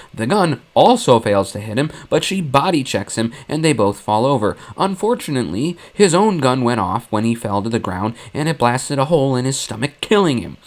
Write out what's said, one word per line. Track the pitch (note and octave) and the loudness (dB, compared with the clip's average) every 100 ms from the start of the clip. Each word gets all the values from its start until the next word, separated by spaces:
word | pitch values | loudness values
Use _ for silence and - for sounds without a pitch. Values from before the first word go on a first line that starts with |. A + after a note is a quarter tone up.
| - | -18
The | - A2+ | -8 0
gun | G3+ F3 - - | 2 2 0 -2
also | - E3+ A#3+ - A#2+ | 4 6 6 4 2
fails | A2+ G2+ G2 | 4 0 0
to | G#2 | -4
hit | G#2+ G#2+ | -8 -4
him, | D#3 - - | -4 -6 -4
but | D3+ | -2
she | D#3+ F#3+ | -2 -4
body | D#3+ C3+ D#3+ E3+ | 0 0 2 0
checks | B2+ G#2 G2+ - | 0 -4 -4 -4
him, | A2+ - - | -4 -4 -8
and | D3+ | -2
they | D#3+ | 0
both | C3 G2+ G2+ | 2 2 0
fall | - G#2+ B2+ | -2 0 2
over. | C#3 G#2 - - - | 2 0 -4 -10 -4
Unfortunately, | F#3 F#3+ G#3+ A#3+ - C#3 G#2 E2+ D3 F3 - | -4 -2 -2 -2 -2 -4 -2 -2 -4 -6 -10
his | - G3+ | 0 2
own | D#3+ G#3+ F#3 | 4 2 2
gun | C3+ B2+ | 2 2
went | A#2+ A#2+ | 0 0
off | F#2 G2 - | -2 -4 -4
when | G#2+ | -2
he | A2+ A#2 | 0 -2
fell | G#2+ G2+ | -2 -4
to | G#2 | -2
the | A2+ | -4
ground, | G2+ F#2 G#2 A#2+ - | -4 -4 -4 -6 -12
and | - D3+ | -6 -4
it | D3+ | 0
blasted | A#2+ B2 - C#3+ | 0 0 -4 -2
a | C3+ | 0
hole | E3+ C#3 B2+ | 2 2 0
in | B2+ | -2
his | C3+ | -4
stomach, | - G#2+ A2+ - | -6 -6 -6 -6
killing | - G#3+ F#3 B2+ | 0 2 2 0
him. | E2 C#2+ | -4 -12